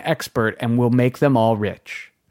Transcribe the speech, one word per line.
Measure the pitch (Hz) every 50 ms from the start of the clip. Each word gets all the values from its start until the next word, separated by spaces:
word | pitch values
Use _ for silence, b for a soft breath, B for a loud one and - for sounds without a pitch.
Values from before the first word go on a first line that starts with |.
| -
expert | 156 160 - - - - 123 110 110 - -
and | 127 117 120 123
will | 120 117
make | 123 127 123 123 127 -
them | 151 139 131
all | 113 110 113 113 104
rich. | 104 95 90 - _ - - - - - _ _ _ _